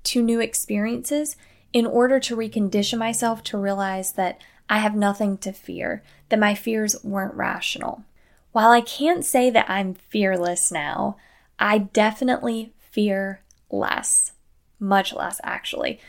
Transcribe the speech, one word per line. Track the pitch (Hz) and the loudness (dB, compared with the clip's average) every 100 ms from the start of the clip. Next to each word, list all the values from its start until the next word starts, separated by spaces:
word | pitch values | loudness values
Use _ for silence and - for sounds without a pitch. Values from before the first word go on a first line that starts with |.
to | - 247 | -2 0
new | 233 233 | 2 2
experiences | 226 - - 208 214 240 254 294 302 - _ _ _ | 0 -4 -4 -2 -2 -4 -2 -2 -2 -8 _ _ _
in | 240 233 | 0 2
order | 240 254 269 | 4 4 4
to | 262 233 | 0 -4
recondition | 220 220 202 208 202 233 | -4 -2 0 0 0 -2
myself | 226 233 233 220 - | -2 0 -2 -2 -4
to | 208 | -4
realize | 196 196 196 190 185 | -2 -2 -2 -4 -4
that | - 185 - - _ - | -2 -2 -4 -14 _ -2
I | 214 | 0
have | 214 208 | 0 2
nothing | 202 202 208 190 | 2 2 -2 -2
to | 196 | -6
fear, | 190 - - 85 208 - - - | -10 -10 -8 -6 -8 -10 -20 -2
that | 214 | 2
my | 208 | 2
fears | 202 - 220 214 214 | 2 -2 -2 -2 -4
weren't | 214 196 190 | -4 -4 -4
rational. | - 196 - - - - - - _ _ _ _ | -4 -4 -4 -6 -6 -8 -10 -14 _ _ _ _
While | 226 220 | 4 8
I | 240 | 8
can't | 233 - 294 349 - | 4 0 0 2 2
say | 262 247 | 2 4
that | 220 - | 4 2
I'm | 190 190 180 | 0 -2 -6
fearless | _ 214 196 185 175 175 - | _ 0 0 2 0 -2 -2
now, | 165 147 - 208 202 _ _ _ - | -2 -4 -4 -4 -6 _ _ _ -2
I | 208 214 | 2 2
definitely | 196 - 214 214 254 247 247 226 220 - | 2 2 2 2 0 0 -2 -6 -8 -16
fear | _ - 208 196 196 190 _ _ _ | _ -2 0 0 -4 -8 _ _ _
less, | - - - - - - - _ _ _ - | -4 -2 -2 2 2 2 -2 _ _ _ -8
much | 196 196 185 | 0 2 0
less | - - - | -4 -8 -8
actually. | - - - - 65 - | -8 -8 -8 -4 -4 -6